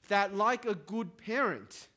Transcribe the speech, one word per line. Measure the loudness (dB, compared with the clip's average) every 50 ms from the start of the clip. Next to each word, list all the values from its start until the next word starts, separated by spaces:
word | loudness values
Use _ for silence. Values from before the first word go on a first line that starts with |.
| _ 2
that, | 2 4 4 2 2
like | 2 2 2 2 2 0
a | -4 -4
good | -4 -4 -6 -4 -4 -4 -4 -10 -14
parent | -8 -4 0 0 0 0 0 -4 -10 -14 -16 -18 -18 -20 _